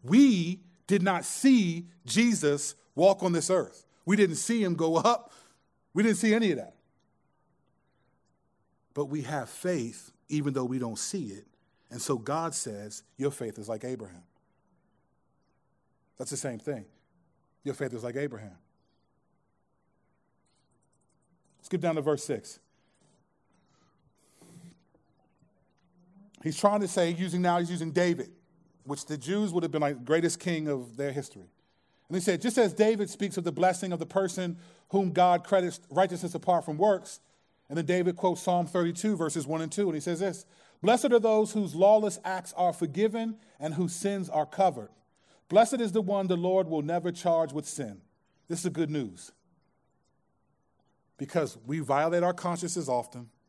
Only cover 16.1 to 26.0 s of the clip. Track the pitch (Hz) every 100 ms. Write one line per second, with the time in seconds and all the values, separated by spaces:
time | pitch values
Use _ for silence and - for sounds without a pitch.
16.1 | _ 131 139 143 113 147 127 98 _ _
17.1 | _ _ _ _ _ 143 127 135 117 120
18.1 | 123 147 113 107 87 _ _ _ _ _
19.1 | _ _ _ _ _ _ _ _ _ _
20.1 | _ _ _ _ _ _ _ _ _ _
21.1 | _ _ _ _ _ - 180 165 160 147
22.1 | 147 - 117 - - _ _ _ _ _
23.1 | _ _ _ _ _ _ _ _ _ _
24.1 | _ _ _ 170 175 175 _ _ _ _
25.1 | _ _ _ _ _ _ _ _ _